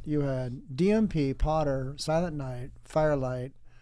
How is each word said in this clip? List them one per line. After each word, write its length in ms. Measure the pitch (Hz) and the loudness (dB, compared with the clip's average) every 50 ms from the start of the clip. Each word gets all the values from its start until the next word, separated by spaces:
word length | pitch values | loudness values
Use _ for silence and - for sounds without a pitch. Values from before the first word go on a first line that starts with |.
| - | -4
you 160 | 156 147 147 | -2 0 0
had 540 | 143 139 131 127 127 123 123 139 - - 135 | 0 0 0 -2 -4 -4 -6 -8 -10 -8 -2
D 160 | 131 175 196 | 2 2 4
M 160 | 214 226 220 - | 4 4 2 2
P, 280 | - 160 143 135 131 | 2 2 0 0 2
Potter, 580 | - - 156 156 160 156 143 135 135 131 131 143 143 | 2 2 2 2 2 2 2 0 -2 -2 -6 -6 -6
Silent 380 | - 156 156 165 180 175 151 | -2 0 2 2 2 0 -2
Night, 360 | 147 135 131 127 123 123 - - - - | -4 -6 -6 -6 -8 -8 -10 -12 -16 -14
Firelight, 680 | - - 156 156 156 147 139 131 127 127 123 123 135 - - - - - - | -2 2 4 4 4 4 2 0 -2 -2 -4 -6 -8 -10 -14 -20 -20 -20 -20